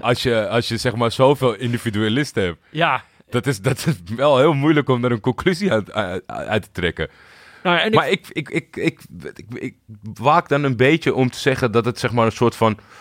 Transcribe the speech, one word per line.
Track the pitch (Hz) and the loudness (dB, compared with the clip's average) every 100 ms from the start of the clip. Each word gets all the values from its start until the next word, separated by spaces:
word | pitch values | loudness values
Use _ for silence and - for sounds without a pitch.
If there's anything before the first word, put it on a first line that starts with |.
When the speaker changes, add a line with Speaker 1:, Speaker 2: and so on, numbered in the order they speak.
Speaker 1:
als | 117 123 | -2 0
je, | 127 113 101 | 0 0 0
als | 113 117 | -2 -2
je, | 113 | -4
zeg | - 107 | -4 -2
maar, | 117 | -2
zoveel | - 131 143 131 | 2 4 4 0
individualisten | 107 123 120 120 101 110 120 147 - | -2 -4 -4 -4 -2 0 0 -2 -2
hebt. | 92 82 _ | -4 -4 _
Speaker 2:
Ja. | 151 165 131 - _ _ | -2 -2 -2 -6 _ _
Speaker 1:
Dat | - - | -4 -2
is, | 113 | -2
dat | 127 123 - | -2 -2 -2
is | 110 87 117 | -4 -6 -2
wel | 143 131 | 2 4
heel | 151 | 4
moeilijk | 143 147 151 135 | 4 2 2 2
om | 127 | 2
daar | 123 | 0
een | 120 | 0
conclusie | 127 123 - 175 196 | -2 0 0 0 0
uit, | 113 95 | 0 -2
uit, | - 95 90 - | -4 -4 -6 -8
uit | 55 76 107 | -10 -4 -4
te | - | -4
trekken. | - 85 82 80 _ - - - - | -4 -4 -2 -6 _ -20 -20 -20 -6
Speaker 2:
Nou | 185 170 | 0 0
ja, | |
en | 208 | 2
ik | |
Speaker 1:
Maar | 220 156 | 2 2
ik, | 185 - | -2 -4
ik, | - 156 | -10 -6
ik, | 165 - - | -6 -8 -4
ik, | 165 - - 87 69 | -4 -4 -10 -16 -16
ik, | - 101 | -16 -16
ik | 123 131 - - 107 110 | -12 -12 -14 -20 -18 -16
waak | 107 117 165 - | -2 2 2 2
dan | 143 | 0
een | 143 120 | 2 2
beetje | 131 160 143 | 4 4 2
om | 127 127 | 0 0
te | - | 0
zeggen | - 131 123 | -2 0 2
dat | 110 | 2
het, | 117 120 | 0 -2
zeg | 117 | -2
maar, | 120 113 | 0 0
een | |
soort | - 117 - | 2 0 2
van, | 113 107 - - | 0 0 -8 -20